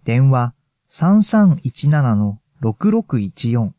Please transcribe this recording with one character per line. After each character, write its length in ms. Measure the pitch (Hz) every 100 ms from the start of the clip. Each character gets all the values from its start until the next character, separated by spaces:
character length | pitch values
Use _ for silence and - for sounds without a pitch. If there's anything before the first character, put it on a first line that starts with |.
電 260 | - 120 135
話、 240 | 131 120 - _ _ _
三 360 | - 165 208
三 360 | 202 214 202 156
一 240 | 123 - 143
七 280 | 151 131 104
の 260 | 104 104 _ _
六 320 | 113 107 208
六 280 | 220 - 127
一 320 | 98 - 120
四。 220 | 120 107